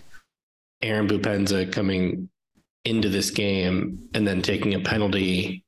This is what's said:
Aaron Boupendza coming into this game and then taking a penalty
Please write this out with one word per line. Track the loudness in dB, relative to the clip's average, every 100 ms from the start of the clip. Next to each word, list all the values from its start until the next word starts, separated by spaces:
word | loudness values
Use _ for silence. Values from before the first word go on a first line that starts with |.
| -8 -20 _ _ _ _ _ _
Aaron | -2 0 2
Boupendza | 2 0 0 2 0 0
coming | 0 0 2 0 -2 -8 _ _ _ _ _ -2
into | 0 2
this | 0 0
game | 0 0 2 2 0 -2 -6 -4
and | 0 0
then | 0
taking | 0 0 2
a | 0
penalty | 0 0 2 2 2 0 -2 -6